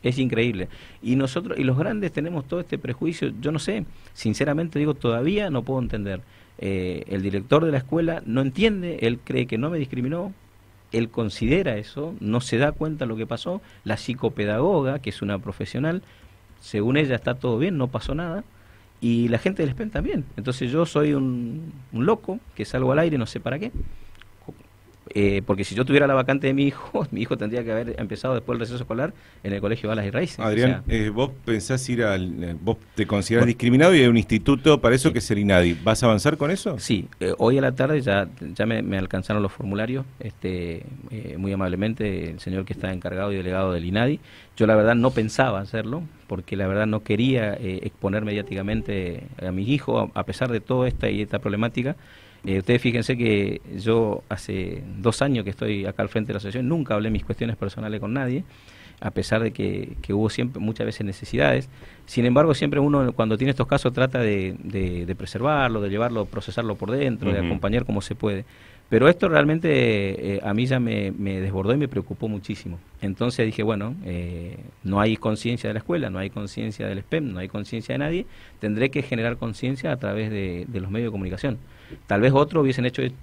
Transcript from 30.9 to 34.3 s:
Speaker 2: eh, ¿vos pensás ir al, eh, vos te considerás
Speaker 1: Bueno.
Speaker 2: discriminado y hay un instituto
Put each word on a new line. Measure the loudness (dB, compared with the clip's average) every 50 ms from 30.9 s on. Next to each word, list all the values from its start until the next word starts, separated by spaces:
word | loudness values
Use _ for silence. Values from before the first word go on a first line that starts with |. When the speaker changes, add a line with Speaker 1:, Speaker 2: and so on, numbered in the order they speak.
| 0
Speaker 2:
eh, | 2 2 0
¿vos | 2 0 -2 -2 -2 -8 -2
pensás | -2 -2 -2 0 -2 -2 -2 0 -2
ir | 0 0 2
al, | 2 2 0 -2 -4 -4 -6 -6
eh, | -6 -6 -4
vos | -2 -2 -2 -2 -4 -10 -2
te | -2 0
considerás | 2 2 0 2 4 4 6
Speaker 1:
Bueno. | 6 4
Speaker 2:
discriminado | 4 2 4 4 6 8 8 8 8
y | 8
hay | 8
un | 8 8
instituto | 6 6 4